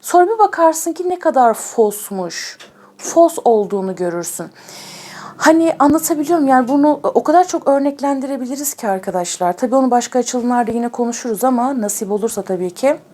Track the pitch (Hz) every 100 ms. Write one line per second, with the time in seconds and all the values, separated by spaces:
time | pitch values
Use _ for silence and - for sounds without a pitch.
0 | - 349 359 440 403 - 330 320 - 320
1 | 359 359 339 262 240 214 - - 214 202
2 | - 196 175 - - - - _ - _
3 | - - 339 - - 226 202 202 190 180
4 | 175 170 170 - 170 - - - - -
5 | - - - - 294 320 330 - 285 302
6 | 311 311 294 339 269 262 240 285 294 285
7 | - - - 320 359 339 - 277 277 277
8 | 277 277 262 277 247 269 285 - 220 190
9 | 185 180 175 - 180 180 254 262 262 240
10 | 240 254 240 254 240 247 233 233 240 233
11 | 240 240 254 208 254 247 247 269 208 -
12 | 196 208 220 220 190 185 180 175 262 302
13 | -